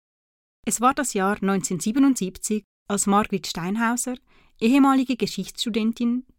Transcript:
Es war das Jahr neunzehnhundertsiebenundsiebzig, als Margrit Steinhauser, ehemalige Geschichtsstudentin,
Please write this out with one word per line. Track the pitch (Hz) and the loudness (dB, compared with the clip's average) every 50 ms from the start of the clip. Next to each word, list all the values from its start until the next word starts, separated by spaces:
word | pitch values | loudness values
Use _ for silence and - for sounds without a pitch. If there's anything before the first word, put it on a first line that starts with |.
| _ _ _ _ _ _ _ _ _ _ _ _ - | _ _ _ _ _ _ _ _ _ _ _ _ -8
Es | 233 - - 233 | -6 -4 0 2
war | 254 277 | 2 2
das | - 269 - - | 0 -2 -4 -2
Jahr | 202 190 196 208 - | -2 0 0 -2 -2
neunzehnhundertsiebenundsiebzig, | - 190 196 190 - - 190 160 - 214 220 277 269 277 254 - 196 185 - - - - 214 214 - _ _ _ _ - | -2 -2 -2 -2 -2 -4 -6 -4 -4 -2 2 4 4 4 4 2 -2 -6 -8 -8 -6 -4 -4 -4 -4 _ _ _ _ -4
als | 202 196 - | -2 -2 2
Margrit | 202 196 202 214 - 202 185 - | 2 2 2 2 0 -2 -6 -6
Steinhauser, | - - 180 165 180 202 226 233 226 240 240 - 254 254 - _ _ _ _ _ _ _ - | -6 -8 -6 -6 -4 -2 -2 0 -2 -2 -2 -4 -6 -8 -10 _ _ _ _ _ _ _ 0
ehemalige | 220 226 269 285 269 277 269 269 254 - 254 | 2 4 6 6 6 6 6 4 2 0 -2
Geschichtsstudentin, | - 196 190 - - 185 - - - - 240 208 226 214 226 233 - 240 233 240 254 - _ _ | -2 -2 -4 -4 -6 -8 -8 -6 -6 -4 -2 -2 0 0 0 -2 0 -2 -2 -2 -2 -4 _ _